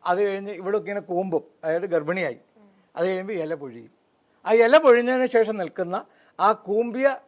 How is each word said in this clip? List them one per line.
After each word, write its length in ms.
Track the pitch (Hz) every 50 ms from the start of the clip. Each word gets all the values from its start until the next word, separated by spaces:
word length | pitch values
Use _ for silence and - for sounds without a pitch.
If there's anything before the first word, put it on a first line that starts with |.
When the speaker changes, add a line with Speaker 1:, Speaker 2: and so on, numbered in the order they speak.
| _ 180
Speaker 1:
അത് 100 | 180 185 208
കഴിഞ്ഞ് 260 | 202 196 196 196 202 208 170
ഇവിടെ 180 | 190 185 202 214
ഇങ്ങനെ 200 | 165 180 202 202 202 -
കൂമ്പും, 320 | 180 175 190 190 170 147 - _ _ _ -
അതായത് 240 | 160 160 170 185 196 170
ഗർഭിണിയായി. 440 | 165 151 151 180 190 175 143 120 - _ _ _ _
Speaker 2:
ഉം. 80 | _ _ _ _ _ _ _
Speaker 1:
അത് 80 | - 170 185
കഴിയുമ്പോൾ 300 | 190 185 190 196 214 180 156
ഇല 100 | 156 165 147
പൊഴിയും. 300 | 143 131 113 120 117 - _ _ _ _ _ _ _ _ _ _ _
ആ 60 | 175 220 233 233
ഇല 100 | 226 269 320 320
പൊഴിഞ്ഞതിന് 440 | 269 240 240 240 247 254 254 254 247 247
ശേഷം 200 | 226 220 214 220 208
നിൽക്കുന്ന 340 | 180 - _ - 185 170 180 214 - _ _ _ _ _ _ - 175
ആ 40 | 208 220 214 _ 180
കൂമ്പിയ 400 | 202 220 240 240 208 254 269 277 262 - _